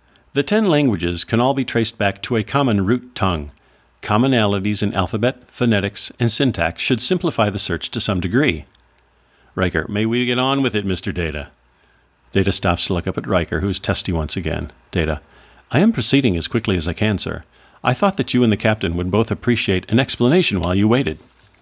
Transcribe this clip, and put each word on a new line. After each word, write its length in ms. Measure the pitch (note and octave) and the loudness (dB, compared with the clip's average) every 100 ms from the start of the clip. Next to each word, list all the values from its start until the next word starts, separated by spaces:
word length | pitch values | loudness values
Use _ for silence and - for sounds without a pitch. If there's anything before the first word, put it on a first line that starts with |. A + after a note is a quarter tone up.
| _ _ _ | _ _ _
"The 100 | C#3 | -4
ten 220 | C#3+ G#3+ G#3 | 0 0 2
languages 580 | D3 C#3+ F#2+ E2+ F2 | 2 2 0 -2 -4
can 160 | - A2+ | -2 0
all 160 | B2+ C3+ | 0 0
be 100 | B2 | -2
traced 320 | A#2+ A2+ - | -2 -2 -2
back 240 | G2+ - | -4 -2
to 120 | - A#2 | -4 -2
a 80 | |
common 420 | G#2 C#3+ C3 G2+ F#2+ | 0 0 2 2 2
root 300 | B2 - - | 0 -2 -2
tongue. 340 | F#2+ E2 C#2+ - _ _ _ _ | 0 0 -6 -14 _ _ _ _
Commonalities 800 | - G#2+ C3+ B2+ G#2 G2+ G2+ G#2 | -2 0 2 2 2 0 -2 -2
in 100 | G2+ | -2
alphabet, 500 | F#2 F2+ G#2+ A#2 - - | -2 -2 0 -2 -2 -12
phonetics, 640 | - A#2+ G#2 G2+ - - - | -2 2 2 0 -4 -6 -2
and 120 | A#2 | 0
syntax 520 | - C3+ G#2+ E2 - | 2 0 2 -2 -2
should 180 | - A#2+ | -2 0
simplify 480 | - F#3 E3+ - G#2 | 0 0 -2 0 0
the 80 | G2 | 0
search 320 | - E2+ - | -2 -4 -4
to 100 | A#2 | -2
some 200 | G#2+ F#2 | -2 0
degree." 460 | F2 A2+ D3 D#2+ - _ _ _ _ _ _ _ _ - | 0 2 2 -2 -8 _ _ _ _ _ _ _ _ -2
Riker, 320 | F#2 E2+ - | 0 0 -2
"May 160 | G#2 A2 | -2 0
we 220 | A#2+ B2 | 0 0
get 100 | B2 | 0
on 240 | C3 C#3 | 0 0
with 140 | C3 G#2+ | 0 0
it, 100 | G2+ | -2
Mister 260 | F2+ - | -2 -2
Data?" 360 | F2 D#2+ D2 D2 _ _ _ _ _ _ _ _ | -4 -4 -4 -10 _ _ _ _ _ _ _ _
Data 180 | G2 G2 | 2 2
stops 340 | - F#2 E2+ - | 2 0 0 0
to 60 | |
look 140 | F2+ F#2 | -2 -2
up 100 | - | -6
at 80 | - | -2
Riker, 360 | F#2+ E2 E2 | -2 0 -2
who's 180 | G2 F#2 | -2 -2
testy 320 | - F#2+ - | -2 -2 0
once 240 | E2 D2+ - | -2 -2 -4
again. 360 | D#2+ D#2+ D#2 - _ | -4 -4 -6 -12 _
Data, 300 | F#2+ D#2 D2+ - - - - _ | -2 0 -2 -8 -20 -20 -20 _
"I 80 | B2+ | 2
am 140 | G#3+ | 4
proceeding 420 | A3 - C#3 C3 E2+ | 2 2 2 2 0
as 140 | - | -2
quickly 260 | A#2+ - F#2 | -2 0 0
as 120 | E2 | 0
I 60 | |
can, 240 | E2+ G#2+ G2 | 0 0 0
sir. 260 | - D#2+ - _ _ _ | -4 -6 -12 _ _ _
I 100 | A#2+ | -2
thought 240 | B2+ G3+ F#3+ | 2 0 0
that 160 | - | 0
you 100 | B2+ | 2
and 80 | A#2+ | 2
the 60 | G2+ | 2
captain 400 | A2+ G#2+ F2+ E2+ | 0 0 -2 -2
would 120 | F2+ | 0
both 220 | G#2 A2 | 0 0
appreciate 580 | - - A#2+ - F#2 - | -2 -2 0 0 -2 0
an 100 | A#2 | 0
explanation 600 | C3+ - A#2+ F3 E3+ G2 | 0 2 2 4 2 0
while 160 | E2+ F#2+ | 0 2
you 140 | G#2+ | 2
waited." 300 | B2 A#2 D#2 - _ _ _ | 2 0 -6 -14 _ _ _